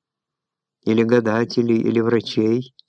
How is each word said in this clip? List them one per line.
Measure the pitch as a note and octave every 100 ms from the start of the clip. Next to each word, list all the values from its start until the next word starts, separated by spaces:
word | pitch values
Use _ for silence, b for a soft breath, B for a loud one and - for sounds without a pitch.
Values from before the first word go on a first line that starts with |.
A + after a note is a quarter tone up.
| _ _ _ _ _ _ _ _
Или | - A2
гадателей, | A2+ B2 A2 A2+ A#2 - A#2 A2+
или | A2+ A2+
врачей, | A2+ A#2 - - A2 A#2+ C3 _